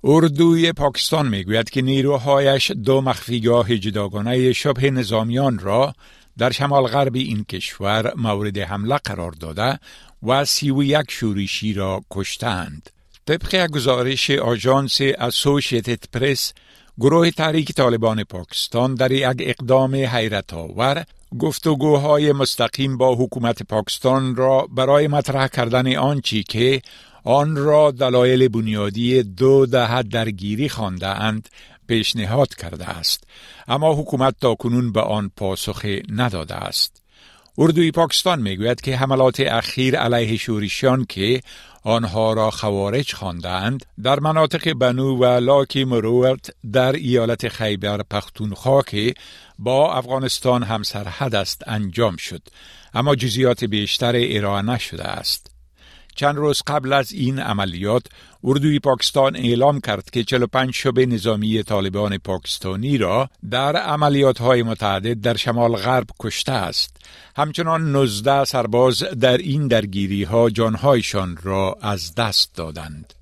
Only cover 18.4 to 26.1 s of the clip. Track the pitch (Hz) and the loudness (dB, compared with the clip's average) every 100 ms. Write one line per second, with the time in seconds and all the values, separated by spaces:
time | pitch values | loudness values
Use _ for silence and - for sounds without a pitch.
18.4 | 85 - - 117 127 131 131 135 131 127 | -10 -8 -4 0 0 0 0 2 0 -2
19.4 | - - 123 131 131 135 131 123 110 101 | -4 -4 2 2 4 0 0 0 -2 -4
20.4 | - 82 82 92 127 151 170 - - 123 | -6 -10 -10 -2 -2 -2 -8 -18 -14 -4
21.4 | 156 - 165 147 151 147 147 147 151 139 | -4 0 0 2 4 4 4 4 4 2
22.4 | 131 - 117 - 135 127 131 123 127 131 | 0 0 -2 0 -2 2 2 4 0 0
23.4 | 120 117 110 107 98 - 131 135 131 127 | -2 -2 -2 -4 -2 -2 0 0 0 0
24.4 | 131 131 - 123 131 147 151 143 135 135 | 2 2 0 -2 2 4 4 0 0 -2
25.4 | 135 - 120 127 127 127 135 | -2 -2 0 0 0 0 0